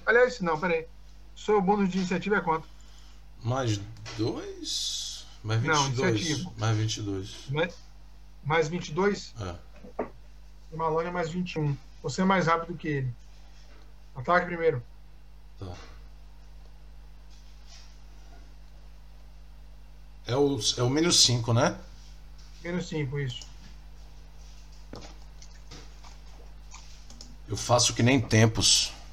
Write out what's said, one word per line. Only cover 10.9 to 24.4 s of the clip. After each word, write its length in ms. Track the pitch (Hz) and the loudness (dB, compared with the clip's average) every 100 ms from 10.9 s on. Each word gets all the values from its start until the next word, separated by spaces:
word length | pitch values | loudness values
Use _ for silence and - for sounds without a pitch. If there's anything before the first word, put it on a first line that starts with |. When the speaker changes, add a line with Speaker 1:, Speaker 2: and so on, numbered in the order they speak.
| 160 170 | 2 2
Speaker 1:
é 20 | |
mais 180 | 180 165 | 0 0
vinte 220 | 180 180 | 0 -2
e 80 | 160 | 0
um. 160 | 147 143 - - | 0 0 -4 -8
Você 200 | 151 135 | -4 4
é 20 | |
mais 240 | 185 190 165 | 6 6 6
rápido 280 | 165 165 170 | 4 2 -4
que 120 | 160 | -2
ele. 260 | 139 127 - - - - - - - - - - - | 0 0 -4 -10 -16 -16 -16 -16 -16 -16 -16 -12 -4
Ataque 300 | 123 175 175 | 4 4 4
primeiro. 360 | 175 165 135 - - - - - - - - | 2 4 4 -2 -12 -16 -16 -16 -16 -16 -12
Speaker 2:
Tá. 120 | 95 90 - - - - - - - - - - - - - - - - - - - - - - - - - - - - - - - - - - - - - - - - - - - - - | -10 -10 -12 -14 -14 -14 -16 -16 -16 -16 -16 -16 -16 -16 -16 -16 -16 -16 -16 -16 -16 -16 -16 -16 -16 -16 -16 -16 -16 -16 -16 -16 -16 -16 -16 -16 -16 -16 -16 -16 -16 -16 -16 -16 -16 -12 0
É 60 | |
o, 240 | 127 143 135 - - | 4 4 4 2 2
é 60 | |
o 80 | 123 | 4
menos 300 | 143 170 - | 6 6 8
cinco, 320 | - 120 117 | 8 6 4
né? 260 | 117 160 - - - - - - - - - | 6 6 2 -6 -14 -16 -14 -14 -14 -14 -10
Speaker 1:
Menos 280 | 170 175 - | -4 -4 -2
cinco, 280 | 156 135 143 | -2 -2 -2
isso. 300 | 135 123 - - - - - - - - - - | -4 -6 -12 -14 -14 -16 -14 -14 -14 -16 -16 -14